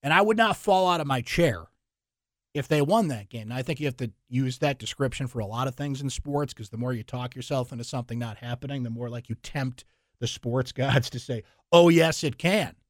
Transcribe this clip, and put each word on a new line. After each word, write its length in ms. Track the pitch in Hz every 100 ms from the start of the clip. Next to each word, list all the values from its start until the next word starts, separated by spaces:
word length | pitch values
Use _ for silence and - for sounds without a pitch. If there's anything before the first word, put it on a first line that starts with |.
And 100 | 143
I 100 | 165
would 140 | 208 220
not 200 | 226 185
fall 320 | - 190 185
out 120 | 175
of 60 | 143
my 140 | 131
chair 460 | 120 - 165 92 82 _ _ _ _ _ _ _ _
if 140 | 147 135
they 120 | 151
won 260 | 143 214 185
that 200 | 120 101
game. 200 | 117 110
Now, 80 | 123
I 60 |
think 160 | 131 143
you 80 | 147
have 100 | 127
to 140 | 120 - _
use 300 | 123 131 123
that 200 | 147 135
description 480 | 110 - 135 - 131
for 120 | 123
a 80 | 101
lot 220 | 113 131
of 60 |
things 260 | 131 143 135
in 100 | 139
sports, 420 | - 147 143 147
'cause 160 | - 110
the 60 | 110
more 160 | 123
you 100 | 120
talk 320 | 107 127 123
yourself 380 | 127 120 139 127
into 120 | 120
something 340 | 117 131 117 117
not 200 | 117 107
happening, 440 | 120 120 139 139
the 80 | 123
more, 180 | 117 120
like, 200 | 120 -
you 60 | 117
tempt 480 | - 147 131 123 - _ _ _
the 80 | 120
sports 460 | - 123 127 127
<laughs> 80 | -
gods 300 | 135 131 123
to 80 | 123
say, 240 | - 117 - _ _
"Oh, 180 | 170 175
yes, 360 | 170 160 156
it 140 | 156 123
can." 360 | 170 208 165 - _